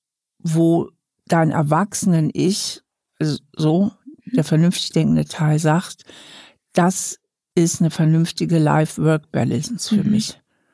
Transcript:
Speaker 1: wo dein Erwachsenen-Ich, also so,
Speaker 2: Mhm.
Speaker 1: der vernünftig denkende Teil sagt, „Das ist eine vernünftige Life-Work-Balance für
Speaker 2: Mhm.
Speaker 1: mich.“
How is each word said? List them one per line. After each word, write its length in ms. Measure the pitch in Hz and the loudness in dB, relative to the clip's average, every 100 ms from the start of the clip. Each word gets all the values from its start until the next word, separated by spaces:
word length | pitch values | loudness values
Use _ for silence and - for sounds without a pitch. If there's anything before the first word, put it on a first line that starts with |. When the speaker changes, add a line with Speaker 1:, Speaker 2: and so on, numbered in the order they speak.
| _ _ _ _ | _ _ _ _
Speaker 1:
wo 500 | 170 160 165 170 - - _ _ - | -2 2 2 2 -2 -10 _ _ -2
dein 240 | 170 160 | 0 2
Erwachsenen-Ich, 1300 | - 147 151 202 - - 165 151 - 151 214 - - _ _ _ - | 0 0 0 0 -2 0 2 2 0 -2 -2 -6 -10 _ _ _ -6
also 180 | 156 143 - - | -4 -4 -8 -4
so, 360 | 156 165 202 - - 311 - | 0 2 0 -4 -16 -20 -4
Speaker 2:
Mhm. 100 | 254 | -2
Speaker 1:
der 80 | |
vernünftig 480 | 151 156 170 - - | 2 2 2 0 -2
denkende 340 | - 151 160 151 | -2 2 0 -2
Teil 340 | - 151 151 | -2 0 2
sagt, 440 | 160 160 - - - - - - - _ _ | 2 0 -2 -12 -20 -20 -20 -20 -20 _ _
„Das 460 | - 175 - - - _ _ _ | 0 0 0 -6 -12 _ _ _
ist 280 | - 170 - | 0 0 0
eine 100 | 165 | -2
vernünftige 680 | - 160 160 165 - 165 165 | 0 2 2 0 -2 -2 2
Life-Work-Balance 1300 | 151 151 156 - 156 156 - - 127 120 156 240 - 214 | 2 2 0 -2 0 0 -2 -4 -2 -2 -6 -8 -2 0
für 80 | |
Speaker 2:
Mhm. 80 | - | 2
Speaker 1:
mich.“ 300 | 214 220 - _ _ _ | 0 -2 -10 _ _ _